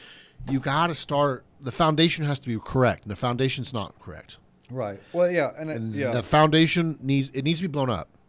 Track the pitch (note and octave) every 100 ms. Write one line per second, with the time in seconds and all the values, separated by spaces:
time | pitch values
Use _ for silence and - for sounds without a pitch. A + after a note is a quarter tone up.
0 | - - - - B2+ C3+ C3+ C#3+ E3+ D#3
1 | - C#3+ C#3+ B2+ _ _ C3 - E3 C#3+
2 | E3 - D3 C#3 - A2 - C3 B2 F2+
3 | G#2 G2+ B2+ A#2+ C3 C3+ A#2 A#2 G2 -
4 | - D2+ - - _ _ - C3 G#2 G2
5 | - E3+ F3+ F3 C3 G2+ D#3 C#3+ A2+ B2
6 | C3 A#2+ - D3+ D#3 D#3 D#3+ F3 E3 D3+
7 | C3 C#3 C3+ C3+ C#3 D#3+ F#3 C#3+ C3 F#2+
8 | - _